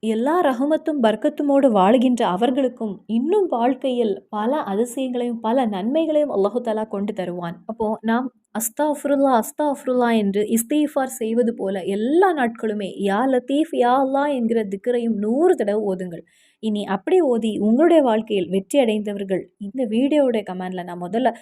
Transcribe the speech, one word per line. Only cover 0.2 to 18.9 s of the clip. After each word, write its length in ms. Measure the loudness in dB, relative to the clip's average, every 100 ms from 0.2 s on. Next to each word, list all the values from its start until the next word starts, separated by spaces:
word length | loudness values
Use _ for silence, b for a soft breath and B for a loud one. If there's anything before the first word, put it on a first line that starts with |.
| 0 2
ரஹமத்தும் 560 | 0 0 0 0 -2 2
பர்க்கத்துமோடு 680 | 2 2 -2 -2 2 4 6
வாழுகின்ற 500 | 6 6 6 4 2 0
அவர்களுக்கும் 760 | 2 0 2 -2 -4 -8 -8 _
இன்னும் 420 | -2 2 0 0
வாழ்க்கையில் 760 | 0 0 0 -2 0 0 -2 _
பல 300 | -6 -2 -2
அதிசயங்களையும் 800 | -2 -2 -2 -2 -4 -4 -4 -4
பல 240 | 0 0 0
நன்மைகளையும் 680 | -2 0 0 2 2 0
அல்லாஹு 260 | 0 0 0
தாலா 240 | -4 -4 -4
கொண்டு 260 | -6 -6
தருவான். 500 | -6 -8 -6 -8 -10 -14
அப்போ 320 | -6 -4 -2
நாம் 300 | -2 -2 -2 _ _
"அஸ்தாஃபிருல்லா, 800 | -8 -8 -2 -2 0 0 2 4
அஸ்தாஃபிருல்லா" 840 | 2 0 -2 -2 -2 -2 0 2 2
என்று 240 | 2 0
இஸ்திஃபார் 760 | 0 0 0 0 0 0 -4 -4
செய்வது 360 | -4 0 0
போல 300 | 0 -4 -4
எல்லா 500 | -4 -2 2 4 4
நாட்களுமே 560 | 2 -2 -2 -6 -4 -6 -4
"யா 200 | -2 0 2
லத்தீஃப் 480 | 0 0 -2 0
யா 200 | 0 2 2
அல்லாஹ்" 380 | 2 0 0
என்கிற 300 | -2 0 -2
திக்ரையும் 540 | -2 -6 -2 -2 -2 -2
நூறு 380 | -2 2 2 2
தடவை 260 | 0 -2
ஓதுங்கள். 400 | -2 -4 -6 -12 -18 b b b
இனி 260 | -4 -4 -2
அப்படி 360 | -4 2 2
ஓதி 360 | 2 0 -2 0
உங்களுடைய 440 | 2 4 6 6
வாழ்க்கையில் 480 | 4 0 0 -4 -2
வெற்றி 300 | -4 0 2
அடைந்தவர்கள் 720 | 2